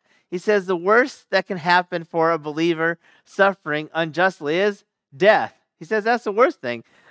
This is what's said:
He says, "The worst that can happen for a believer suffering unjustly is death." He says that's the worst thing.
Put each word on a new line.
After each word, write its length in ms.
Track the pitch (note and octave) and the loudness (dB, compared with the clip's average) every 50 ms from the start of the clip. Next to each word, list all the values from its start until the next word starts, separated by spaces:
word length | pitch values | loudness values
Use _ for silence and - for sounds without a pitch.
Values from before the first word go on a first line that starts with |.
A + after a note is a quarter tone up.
| _ _ _ _ _ - | _ _ _ _ _ -12
He 80 | F3+ F#3 | -10 -6
says, 260 | - G#3+ G#3 G3+ F3+ | -2 0 0 0 0
"The 120 | F#3 F#3+ | -2 -4
worst 500 | E3+ E3+ G3 G#3+ A#3+ B3+ B3+ - - _ - | -2 0 2 2 2 2 0 -4 -16 _ -4
that 160 | G3 F#3+ F#3 | -2 -2 -2
can 120 | - G3 F3 | -2 -8 -6
happen 460 | C#3+ F3+ F3 F3+ F3 - F3+ E3+ E3 | 0 2 2 2 2 0 -8 -8 -8
for 260 | _ - E3 D#3+ E3 | _ -2 0 0 0
a 80 | E3+ D#3+ | 0 -2
believer 600 | C#3+ D3+ C#3+ D#3 E3 F3 E3 D#3 D#3+ E3 E3+ _ _ _ _ _ _ | -4 -8 -4 -2 -2 -2 0 0 -2 -4 -4 _ _ _ _ _ _
suffering 680 | _ - - G3 G3 F#3 _ - D#3 D3 D3+ D#3 - | _ 0 0 2 2 0 _ -8 -6 -6 -6 -6 -6
unjustly 640 | - D#3+ E3+ D#3+ C#3 E3 F3+ F#3+ F3+ - D#3 C#3+ D#3+ | -4 -4 -4 -4 -2 0 0 0 0 -4 -6 -4 -2
is 280 | F3+ G3+ G#3 G3+ - _ _ _ _ _ _ C#3 | 0 0 -2 -2 -6 _ _ _ _ _ _ -4
death." 400 | C3+ F3+ G#3 G#3 D3+ A2+ - _ _ _ _ _ - | 2 6 6 6 6 2 -4 _ _ _ _ _ -18
He 60 | D#3+ | -10
says 200 | D#3 A3 G#3+ G3+ | -4 -4 -2 0
that's 200 | A#3 B3 A#3 - | 0 -2 -2 -2
the 80 | A3 | -4
worst 280 | F#3+ G#3+ B3+ E4+ - _ | 0 2 2 2 0 _
thing. 240 | - A#2+ A#2+ A2+ - _ _ _ _ _ | -6 -6 -6 -8 -10 _ _ _ _ _